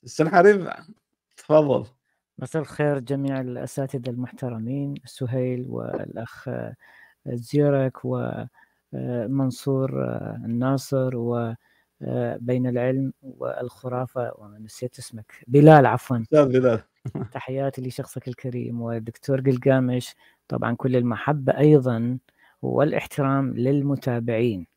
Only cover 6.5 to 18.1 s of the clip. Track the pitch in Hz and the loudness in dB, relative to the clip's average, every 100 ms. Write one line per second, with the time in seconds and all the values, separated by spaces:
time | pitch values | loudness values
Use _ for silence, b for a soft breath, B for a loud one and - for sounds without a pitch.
6.5 | 123 113 123 b b b b 143 120 117 | -8 -10 -14 b b b b -10 -10 -2
7.5 | 143 147 139 131 - 123 127 120 113 117 | 2 2 2 -2 -4 -6 -4 -4 -8 -12
8.5 | _ _ _ _ 135 127 123 110 139 135 | _ _ _ _ -10 -6 -4 -2 -2 -2
9.5 | 123 - 135 135 135 123 120 107 110 113 | -2 -4 -2 -2 -2 -4 -4 -8 -10 -6
10.5 | 117 127 135 - 135 127 127 117 120 117 | -4 0 -2 -2 -2 -2 -2 -4 -2 -4
11.5 | 117 _ _ _ _ - 123 120 - 120 | -8 _ _ _ _ -6 -4 -4 -6 -2
12.5 | 127 123 120 123 131 135 - 135 123 127 | 0 0 0 0 0 -2 -6 -18 -10 -8
13.5 | - 127 - 127 123 127 131 117 - 104 | -6 -10 -10 -8 -6 -6 -6 -8 -8 -20
14.5 | 104 107 - 127 - - 113 - - - | -20 -20 -12 -12 -10 -16 -16 -18 -20 2
15.5 | 139 147 151 123 117 - 120 113 151 139 | 8 12 12 8 2 -2 -4 2 4 4
16.5 | 127 127 113 - _ 123 - 107 135 - | 4 4 2 -4 _ -10 -8 -8 -10 -8
17.5 | 131 139 131 127 123 131 | -4 -4 -6 -10 -8 -10